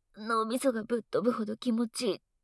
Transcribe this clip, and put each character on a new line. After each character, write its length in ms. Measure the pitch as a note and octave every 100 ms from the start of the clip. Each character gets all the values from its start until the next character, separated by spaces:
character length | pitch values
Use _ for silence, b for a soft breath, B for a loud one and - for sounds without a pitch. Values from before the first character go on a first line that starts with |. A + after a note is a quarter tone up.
| _ -
脳 300 | G#3+ A3+ A3
み 120 | B3
そ 140 | C4+
が 100 | A3+
ぶ 160 | G#3+ A#3
っ 20 |
飛 220 | - D3
ぶ 120 | A3 A#3+
ほ 80 |
ど 120 | G#3+ A3
気 140 | B3
持 160 | A3+ A#3+
ち 220 | - A#3+
い 40 |
い。 60 | F3 _ _